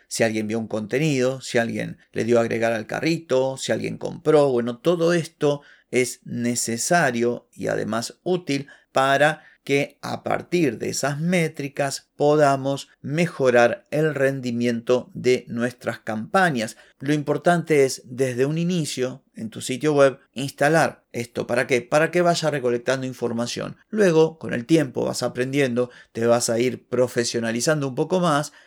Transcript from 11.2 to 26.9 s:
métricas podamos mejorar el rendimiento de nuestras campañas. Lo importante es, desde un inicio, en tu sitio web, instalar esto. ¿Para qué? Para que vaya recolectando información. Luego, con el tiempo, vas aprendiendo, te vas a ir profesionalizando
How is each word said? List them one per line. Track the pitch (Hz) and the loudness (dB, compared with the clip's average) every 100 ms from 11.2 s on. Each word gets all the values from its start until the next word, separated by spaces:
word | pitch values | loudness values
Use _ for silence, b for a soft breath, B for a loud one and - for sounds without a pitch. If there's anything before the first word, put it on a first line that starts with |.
métricas | 170 180 160 151 139 - 139 - _ - | 0 0 0 -4 -10 -4 -4 -4 _ 0
podamos | 147 151 143 139 135 139 - b | 2 6 4 4 -2 -4 -8 b
mejorar | 123 156 170 - 131 120 120 - - | -6 -2 -2 2 4 6 6 2 -4
el | 147 156 | -2 0
rendimiento | 139 135 139 123 117 120 117 117 127 - | 2 0 0 -4 0 0 0 0 0 0
de | - 120 127 - | -4 0 0 0
nuestras | 117 123 - - 117 | -4 -4 -4 -10 -8
campañas. | - 110 113 196 180 127 107 - b - | -8 -8 -2 2 2 0 -4 -8 b -10
Lo | 139 | -2
importante | 151 147 143 175 175 151 151 | -2 0 0 2 0 2 4
es, | 135 - | 4 0
desde | - 120 131 120 | -10 -4 -2 0
un | 135 160 | 0 0
inicio, | 170 180 147 - 127 131 _ | 0 -2 -2 -4 -6 -6 _
en | - 113 | -12 -12
tu | 120 | -10
sitio | - 127 147 | -8 -2 0
web, | 143 139 123 _ | 4 4 2 _
instalar | - 139 - 143 160 127 - _ | -8 -8 0 2 4 2 -2 _
esto. | 120 117 - 107 | -8 -8 -6 -2
¿Para | 120 123 | -2 0
qué? | 123 | 0
Para | 120 151 165 | 2 0 2
que | 180 | 2
vaya | 175 170 156 | 2 2 -2
recolectando | 143 123 120 120 131 131 | -2 -2 -2 -2 -4 -4
información. | 127 120 117 120 107 101 - - | -6 -4 -4 -6 -6 -10 -12 -8
Luego, | 214 190 160 160 165 | 2 4 6 4 0
con | 113 | -8
el | 120 117 | -6 2
tiempo, | 160 135 117 | 2 2 -2
vas | 127 123 | -4 -2
aprendiendo, | 123 120 131 139 135 120 123 B B | -4 -4 -2 0 0 0 -4 B B
te | - 117 | -2 2
vas | 120 120 | 2 2
a | 117 | 0
ir | 127 113 | 0 -2
profesionalizando | - | -6